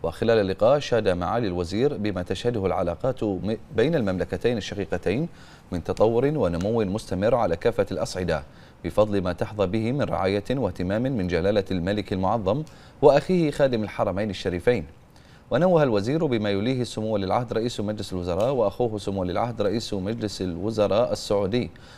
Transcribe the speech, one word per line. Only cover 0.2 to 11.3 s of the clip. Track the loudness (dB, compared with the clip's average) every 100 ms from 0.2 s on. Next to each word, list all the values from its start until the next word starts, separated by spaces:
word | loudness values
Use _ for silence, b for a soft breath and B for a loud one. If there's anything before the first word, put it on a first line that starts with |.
| 4 4
اللقاء | 4 2 4 4
شاد | 2 0 2
معالي | 0 0 -2 -2
الوزير | -2 -2 2 0 0
بما | -4 -4
تشهده | -4 -2 0 0 0
العلاقات | 0 -2 -2 -2 -2
م-، | -2 -2 -2 -6 -4 0
بين | 2
المملكتين | 2 0 0 -2 0 0 0
الشقيقتين | -4 -6 -4 -2 0 0 -2 B B B -8
من | -6
تطور | -4 2 4 4
ونمو | 2 2 0 0 0 0
مستمر | 0 -2 -4 0 2
على | 2 2 2
كافة | 0 2 -2
الأصعدة، | -2 -4 -4 -2 -2 -4 B B B
بفضل | -4 2 2 2
ما | -2
تحظى | -4 -6 -2 0
به | 0 -2
من | -2
رعاية | -2 0 0 -2 -2
واهتمام | -2 -2 -2 -2 -2
من | -2 -2
جلالة | 0